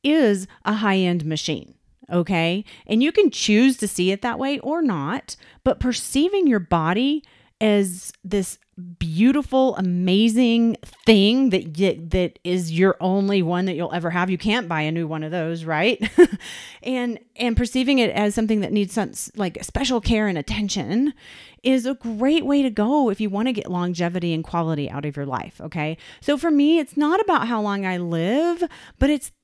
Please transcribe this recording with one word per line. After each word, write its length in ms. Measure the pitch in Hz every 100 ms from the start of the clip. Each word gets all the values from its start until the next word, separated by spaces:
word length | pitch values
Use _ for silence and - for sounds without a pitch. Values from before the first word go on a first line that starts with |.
is 460 | 277 320 240 202 190 -
a 100 | -
high-end 500 | 214 208 190 180 175
machine, 500 | 151 156 - 135 - - _ _ -
okay? 520 | 175 170 175 165 185 208 - -
And 140 | 220
you 100 | 285
can 180 | 415 359
choose 460 | - - 208 262 254
to 100 | 208
see 240 | - 180
it 120 | 196
that 180 | 247 92
way 180 | 269 285
or 240 | - 330
not, 540 | 302 170 139 240 - - - -
but 160 | 262 -
perceiving 720 | 254 226 - 269 339 403 320
your 120 | 220
body 640 | 170 170 160 196 269 302 _ _ _ _
as 520 | 214 208 196 180 - -
this 340 | 185 202 190 - _ - 175 170
beautiful, 800 | 165 160 233 277 269 262 262 -
amazing 1000 | 185 175 180 190 226 220 247 233 233 - - - -
thing 440 | 214 202 254 269
that 280 | 185 165 151
y-, 220 | 190 156 165
that 320 | 185 175 -
is 300 | 175 180 165
your 240 | 160 190 -
only 400 | 185 196 196 202
one 260 | 165 175 185
that 100 | 156
you'll 160 | 170
ever 180 | 175 165
have. 200 | 175 185
You 80 | 180
can't 280 | 208 233 175
buy 140 | 160
a 100 | 151
new 160 | 165 160
one 160 | 160
of 80 | 156
those, 340 | 175 160 165
right? 380 | 160 156 202 240 220 -
<laughs> 100 | 349 196 - - - -
And, 360 | - 254 247 226 _ -
and 200 | 240 226
perceiving 440 | 240 254 254 269
it 100 | 220
as 240 | - 208
something 260 | 214 220 220
that 100 | 190
needs 220 | 208 190
some, 160 | 226 196
s-, 200 | - - -
like, 260 | 190 -
special 380 | - - 262 247
care 260 | - 220 214
and 100 | 170
attention 800 | - 208 202 196 120 214 285 - - - - _
is 240 | 254 262 240
a 80 |
great 500 | 262 233 214 262 320
way 160 | 269 285
to 80 | 269
go 380 | 208 208 294 247
if 120 | 202
you 100 | 214
wanna 220 | 196 247
get 180 | 214 -
longevity 640 | 180 175 170 175 180 170
and 80 | 160
quality 480 | 160 170 160 156 143
out 140 | 143
of 120 | 147 143
your 100 | 139
life, 340 | 123 - -
okay? 360 | 151 160 151 160 - -
So 160 | - 285
for 140 | 330
me, 300 | 294 294 330
it's 160 | 277 -
not 240 | 294 381
about 260 | 415 302 233
how 160 | 226
long 240 | 208 196 190
I 120 | 180
live, 680 | 175 165 170 262 339 339 349 - - _
but 120 | 277
it's 200 | 294 - _